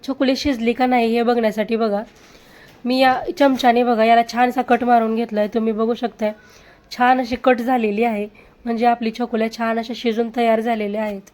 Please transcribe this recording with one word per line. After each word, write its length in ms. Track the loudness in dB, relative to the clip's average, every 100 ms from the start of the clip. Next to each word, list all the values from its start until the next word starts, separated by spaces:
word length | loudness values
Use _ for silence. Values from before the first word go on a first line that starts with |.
चकुली 320 | -8 -2 0 0
शिजली 380 | -2 -2 -2
का 120 | 0 2
नाही 220 | 2 2
हे 160 | 0
बघण्यासाठी 520 | 0 2 0 -2 -4 -2
बघा, 260 | -2 -2 -6 -18 -20 -20 -20 -20 -20 -12 -4
मी 120 | 2
या 140 | 2 2 -4 0
चमच्याने 440 | 2 4 2 2
बघा 220 | 2 2 4
याला 160 | 4 2
छानसा 340 | 0 0 0
कट 220 | 0 0
मारून 320 | 4 2 2 -2
घेतला 240 | -4 -2
आहे. 100 | -2
तुम्ही 200 | -2 -2
बघू 200 | -2 -2
शकताय 380 | -2 -6 -4 -6 -6 -18 -20 -20 -20 _
छान 280 | -2 2 2
अशी 160 | 0 -2
कट 240 | 2 2
झालेली 420 | 2 0 0 0
आहे, 220 | 0 -2 -6 -12 -20 _ -6
म्हणजे 200 | 0 2
आपली 260 | 2 -2
चकुल्या 400 | -4 -4 -2 -2
छान 280 | -2 -4 -2
अशा 140 | -4 -4
शिजून 340 | -4 -2 -4 0
तयार 240 | 2 2
झालेल्या 440 | 0 -2 -4 -4
आहेत. 180 | -6 -8 -14